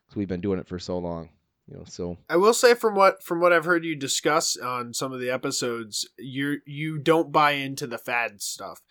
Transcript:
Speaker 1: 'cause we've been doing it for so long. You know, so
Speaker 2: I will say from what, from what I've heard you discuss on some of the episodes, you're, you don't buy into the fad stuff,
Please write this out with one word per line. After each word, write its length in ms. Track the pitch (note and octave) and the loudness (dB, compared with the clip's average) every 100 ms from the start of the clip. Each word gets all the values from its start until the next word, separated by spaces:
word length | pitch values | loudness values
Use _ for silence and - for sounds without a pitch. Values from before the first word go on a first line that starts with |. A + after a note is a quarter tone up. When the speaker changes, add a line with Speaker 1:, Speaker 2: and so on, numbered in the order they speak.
| _ | _
Speaker 1:
'cause 100 | G#2+ | -6
we've 120 | F#2+ | -4
been 140 | F2+ | -2
doing 160 | G2 F#2 | 0 -2
it 80 | - | -4
for 100 | F2+ | -10
so 200 | - F2+ | -6 -4
long. 320 | F2 E2 E2 _ _ _ - | -4 -8 -10 _ _ _ -20
You 80 | F#2 | -18
know, 60 | E2+ | -16
so 320 | - F2 F2 - | -8 -8 -8 0
Speaker 2:
I 80 | E3+ | 4
will 160 | G#3 | 6
say 220 | A#3+ A#3+ | 6 2
from 200 | A#3+ A3+ | 2 2
what, 280 | G3 F#3+ - | 6 4 4
from 180 | - E3+ | -4 2
what 120 | F3 | 4
I've 120 | E3+ | 4
heard 220 | D#3+ E3+ E3 | 4 0 0
you 100 | D3+ | -6
discuss 580 | C3+ - D#3 D#3 - - | -4 0 2 2 2 -4
on 360 | B2 B2 A#2+ | -4 -6 -6
some 200 | A#2 C#3+ | -6 -6
of 60 | B2+ | -4
the 100 | B2 | -4
episodes, 760 | B2+ C#3+ C3+ B2+ A#2 A2 - - - | -2 -2 -2 -4 -4 -6 -8 -8 -12
you're, 400 | C3 B2+ C#3+ C#3+ - | -10 -4 -4 -4 -8
you 320 | C#3+ D#3 D#3 | -8 -6 -2
don't 340 | D#3+ D#3+ C#3+ | 4 4 4
buy 200 | D3+ D3 | 4 4
into 340 | C#3+ C3+ C#3 C#3 | 2 -4 -6 -8
the 100 | A#2 | -8
fad 460 | - A#2+ A2+ G2+ | -2 -2 -2 -4
stuff, 400 | - - F#2+ - _ | -10 -10 -12 -14 _